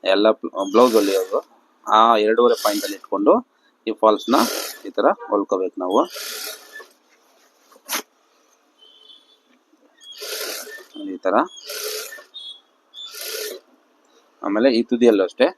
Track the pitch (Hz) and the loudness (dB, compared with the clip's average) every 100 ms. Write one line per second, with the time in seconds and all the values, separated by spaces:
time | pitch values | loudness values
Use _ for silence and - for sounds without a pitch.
0 | 95 95 107 107 - 90 95 107 123 110 | 2 4 4 2 -6 -6 0 4 6 4
1 | 98 95 92 113 - _ _ _ - 107 | 2 0 -2 -6 -6 _ _ _ 0 4
2 | 113 113 107 113 120 117 110 104 98 98 | 6 4 2 4 4 2 0 -2 -6 -10
3 | - 98 101 220 247 _ _ _ - 107 | -6 0 4 4 2 _ _ _ -10 2
4 | 110 104 - 139 240 - - - - - | 2 2 2 0 0 -4 -10 -12 -10 0
5 | 131 202 - 104 98 95 92 - 90 104 | 0 0 -2 -2 0 -4 -4 -6 -2 0
6 | 175 - - - - - - - - _ | 0 -6 -12 -12 -14 -16 -20 -20 -20 _
7 | _ _ _ _ _ _ _ _ - - | _ _ _ _ _ _ _ _ -10 -10
8 | - _ _ _ _ _ _ _ 1077 1077 | -10 _ _ _ _ _ _ _ -20 _
9 | _ - _ _ _ _ _ _ _ _ | _ -20 _ _ _ _ _ _ _ _
10 | - - - - - - - - 381 - | -20 -16 -12 -10 -10 -10 -14 -18 -18 -16
11 | 302 92 92 104 165 - - - - - | -12 -8 -2 0 -2 -8 -12 -10 -8 -8
12 | - - - - - - _ _ _ - | -12 -16 -20 -18 -18 -20 _ _ _ -20
13 | - - - 453 427 381 _ _ _ _ | -18 -14 -12 -10 -10 -12 _ _ _ _
14 | _ _ _ _ - 104 131 117 117 120 | _ _ _ _ -4 2 2 2 0 4
15 | 120 104 92 - 139 | 4 4 0 2 0